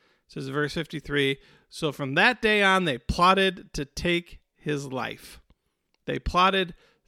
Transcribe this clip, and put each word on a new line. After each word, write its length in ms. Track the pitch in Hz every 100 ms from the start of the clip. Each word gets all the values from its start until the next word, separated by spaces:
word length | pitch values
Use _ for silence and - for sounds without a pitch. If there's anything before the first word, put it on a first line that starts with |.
| _ _ _
It 60 |
says, 160 | - 135
verse 240 | 139 147
fifty-three, 640 | 170 151 147 - 143 135 135 _ _ _
"So 240 | - 156
from 220 | 135 135
that 260 | 147 220 240
day 220 | 214 208
on, 240 | 196 190 175
they 100 | 120
plotted 800 | - - 175 190 190 185 -
to 100 | -
take 560 | 139 - 180 170 170 - _ _
his 300 | 156 143 139
life." 520 | 127 113 113 - - _ _ _ _ _ _ -
They 120 | 139
plotted 560 | - 175 185 190 175 - _ _